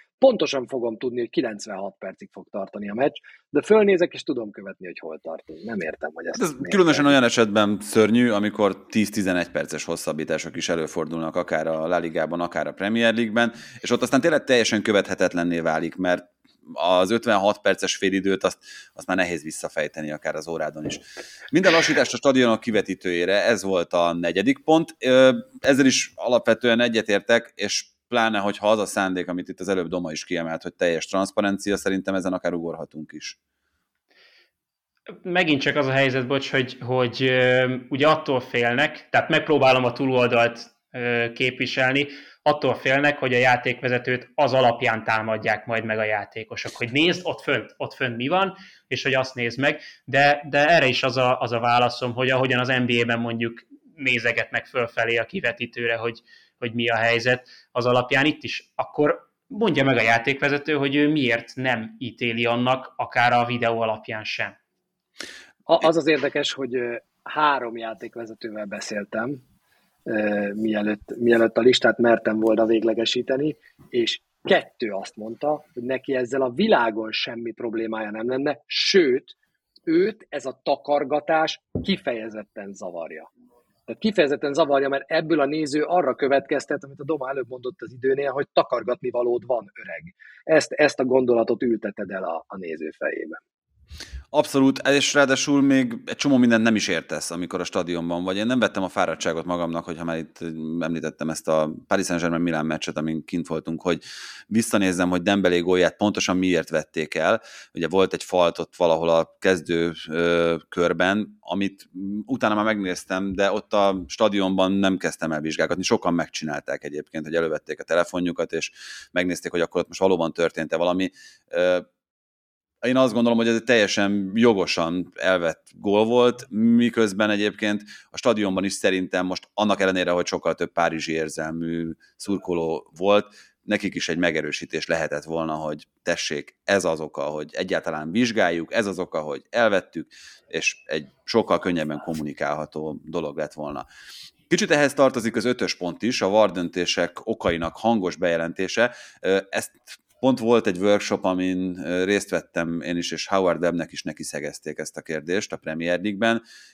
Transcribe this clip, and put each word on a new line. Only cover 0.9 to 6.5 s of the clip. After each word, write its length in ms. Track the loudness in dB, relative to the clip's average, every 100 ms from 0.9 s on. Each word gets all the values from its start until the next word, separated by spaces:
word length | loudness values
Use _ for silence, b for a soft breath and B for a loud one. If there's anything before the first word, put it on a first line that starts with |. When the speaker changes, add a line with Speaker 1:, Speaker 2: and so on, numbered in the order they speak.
| -4
Speaker 1:
tudni, 220 | -6 -4
hogy 100 | -4
kilencvenhat 680 | -2 -4 -6 -10 -10 -10 -10
percig 300 | -14 -14 -18
fog 160 | -20 -12
tartani 380 | -10 -10 -10 -8
a 40 |
meccs, 220 | -2 -2 -2 B B _
de 120 | -2
fölnézek, 520 | 4 4 6 4 2
és 100 | -2
tudom 280 | -6 -6 -6
követni, 340 | -10 -16 -14 -16
hogy 140 | -14
hol 200 | -14 -12
tartunk. 440 | -12 -12 -14 -16
Nem 160 | -10 -8
értem, 320 | -8 -8 -10
hogy 120 | -8 -10
ezt 140 | -4
Speaker 2:
Hát 100 |
ez 60 | -4